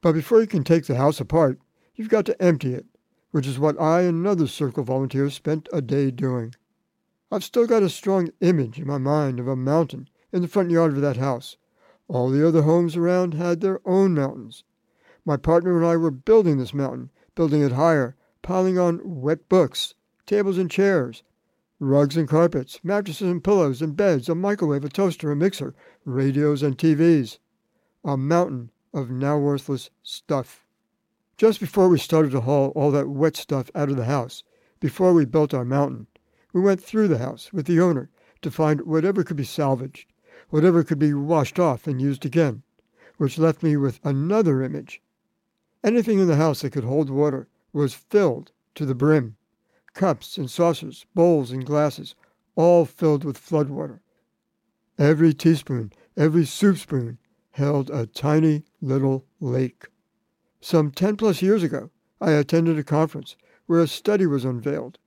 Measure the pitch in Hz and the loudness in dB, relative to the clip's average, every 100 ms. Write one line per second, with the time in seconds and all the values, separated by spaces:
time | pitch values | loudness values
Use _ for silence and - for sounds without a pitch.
0 | 175 160 143 226 220 180 135 165 143 127 | 2 0 4 2 4 -2 2 2 2 0
1 | 139 151 127 165 147 131 _ _ _ - | 0 0 -2 2 2 0 _ _ _ -14
2 | 220 220 208 - 180 151 131 123 - _ | 0 0 0 0 2 2 -2 -6 -10 _
3 | _ _ _ 156 135 131 151 147 156 170 | _ _ _ -4 -4 -2 -2 0 0 2
4 | 180 165 185 190 139 - 143 117 123 131 | 2 0 0 0 -2 -2 -6 -4 -4 -2
5 | 135 135 143 139 - 156 - 170 123 139 | -2 -2 -4 -4 -6 -6 -4 -6 -2 -2
6 | 139 123 135 127 113 123 _ _ _ _ | -2 -2 -4 -4 -8 -14 _ _ _ _
7 | _ _ _ 202 - - 233 233 190 - | _ _ _ -8 -2 0 2 2 0 -2
8 | - 190 170 - 175 175 120 113 139 143 | -2 -2 -2 -2 0 2 -2 -6 -6 -4
9 | 131 151 143 123 123 131 131 156 156 - | 0 0 0 -4 -6 -4 0 0 0 -6
10 | 131 _ _ 180 175 202 180 165 165 139 | -18 _ _ -6 -2 -2 0 2 2 2
11 | 143 120 135 123 - - _ _ _ _ | -2 -2 -4 -4 -10 -20 _ _ _ _
12 | _ 131 127 139 160 165 147 170 175 165 | _ -2 0 2 4 4 4 4 2 0
13 | 170 180 180 156 175 175 190 190 - 185 | 0 2 0 -2 -2 -2 -2 -4 0 2
14 | 196 160 135 131 110 117 _ _ _ _ | 2 2 -2 -6 -16 -20 _ _ _ _
15 | _ _ - 143 - 170 180 175 170 170 | _ _ -4 -2 2 2 2 2 2 2
16 | 165 131 - 220 185 143 123 143 135 127 | 0 -4 4 4 4 0 -2 -4 -6 -6
17 | 123 _ _ - 160 151 143 127 165 156 | -14 _ _ -2 0 2 0 2 2 2
18 | 123 - _ _ - 185 185 180 175 170 | 0 -6 _ _ -6 -2 0 2 0 -2
19 | - 156 135 165 _ 185 139 - - _ | -8 -6 -4 -4 _ 2 2 -2 -8 _
20 | _ _ - 208 196 185 180 - 196 185 | _ _ -4 -2 0 -2 -2 0 2 2
21 | 123 113 _ _ _ _ _ _ 139 139 | -2 -8 _ _ _ _ _ _ 0 2
22 | 143 156 147 156 170 165 131 - 170 202 | 2 0 0 2 2 0 -8 -12 -4 -4
23 | 202 156 190 175 190 202 151 127 156 147 | -4 -6 -4 -2 0 2 2 -2 -6 0
24 | 202 151 120 165 196 202 165 143 139 160 | 2 2 -2 -4 -2 -2 -2 -2 -4 -2
25 | 196 160 151 147 185 196 135 - _ _ | -2 -2 -4 0 0 -2 -12 -12 _ _
26 | - 127 135 135 147 147 143 127 160 151 | -8 -2 0 2 0 0 -2 0 0 4
27 | 165 160 117 - _ _ _ _ _ _ | 4 4 0 -10 _ _ _ _ _ _
28 | - 135 135 170 180 131 117 _ _ - | -6 -4 0 0 0 -6 -12 _ _ -10
29 | 123 127 139 147 143 143 - 135 - _ | -8 -4 -2 0 0 -2 -4 -8 -8 _
30 | - - _ 143 120 - _ _ _ _ | -20 -20 _ -6 -6 -18 _ _ _ _
31 | _ _ _ _ 220 208 175 - 185 160 | _ _ _ _ 0 2 -4 2 4 4
32 | - 160 151 131 117 143 135 151 147 143 | 2 0 2 0 0 0 0 0 0 0
33 | 139 139 156 151 - 139 123 - 143 139 | -2 -2 -2 -2 -6 -6 -6 -4 -4 -2
34 | 117 139 120 - - _ _ _ 147 - | -2 -2 -4 -12 -20 _ _ _ -6 0
35 | 185 170 135 156 147 135 123 135 143 127 | 4 4 4 0 0 -2 -2 -2 -2 -4
36 | 113 _ _ _ _ 180 196 185 - 220 | -16 _ _ _ _ 0 2 0 -2 0
37 | 208 135 131 117 - 185 143 165 180 147 | 0 0 -4 -10 -10 -8 0 2 2 0
38 | 113 _ _ _ 165 - 156 147 165 160 | -6 _ _ _ -10 -2 0 0 0 0
39 | 175 196 - 151 127 - 139 131 135 - | 0 -2 -4 -4 -6 -4 -2 -2 -6 -16
40 | - _ _ - _ 151 170 170 156 151 | -20 _ _ -20 _ 2 4 4 2 0
41 | 151 143 143 165 131 - 170 123 - 131 | 0 0 0 0 0 0 0 0 -4 -2
42 | 139 135 143 160 151 113 _ _ _ _ | -2 -2 -2 0 0 -2 _ _ _ _
43 | _ _ 139 160 160 156 165 151 139 - | _ _ -4 2 0 2 0 0 0 -4
44 | - 139 156 208 185 135 131 147 139 - | -4 -4 0 0 2 0 -2 -8 -14 -20
45 | _ _ _ _ _ _ _ _ - 240 | _ _ _ _ _ _ _ _ 0 0
46 | 226 208 185 147 160 139 139 139 113 143 | 2 2 4 4 2 0 -6 -6 -4 -2
47 | 143 135 147 131 - _ _ 147 143 - | -2 0 -2 -2 -10 _ _ -4 -4 -4
48 | _ 208 180 120 - _ _ - 147 127 | _ 2 2 -2 -10 _ _ -8 -6 0
49 | 143 156 117 104 _ _ _ _ _ - | 2 2 0 -12 _ _ _ _ _ -4
50 | 185 127 - - 131 - 170 160 160 - | -2 -2 -6 -10 -10 0 0 0 -8 -18
51 | - - 170 160 123 131 131 147 151 - | -10 2 4 4 0 -8 -4 0 0 -4
52 | 143 - _ _ _ - 165 175 151 - | -18 -20 _ _ _ 2 4 6 4 0
53 | 165 147 156 131 - 160 143 143 151 104 | 0 0 -2 -10 -4 -2 -2 -6 -12 -14
54 | _ _ _ _ _ _ _ _ _ - | _ _ _ _ _ _ _ _ _ 0
55 | 147 156 165 147 165 160 - 127 107 _ | 2 4 4 4 2 2 -2 -8 -8 _
56 | _ - 156 165 151 - 202 196 - 139 | _ 0 2 2 0 2 2 2 -4 -6
57 | 117 120 _ _ _ - 139 143 135 139 | -6 -10 _ _ _ -4 -2 0 -2 -6
58 | 113 - 139 151 160 151 - _ 139 135 | -8 -4 0 2 2 0 -4 _ -4 0
59 | 135 135 _ _ 139 127 131 _ - _ | 0 -2 _ _ -6 -2 -4 _ -20 _
60 | _ _ _ _ _ _ - 170 151 135 | _ _ _ _ _ _ -2 0 0 0
61 | 190 208 220 165 190 214 170 139 160 _ | -2 0 0 0 2 2 0 -4 -10 _
62 | _ _ - 151 143 165 165 156 143 151 | _ _ 0 2 2 0 2 -2 0 0
63 | 156 139 - - _ _ - 170 165 - | 0 -4 -16 -20 _ _ 0 2 2 0
64 | - 208 185 143 127 123 131 151 123 - | 0 2 2 0 -2 -6 -6 -6 -8 -16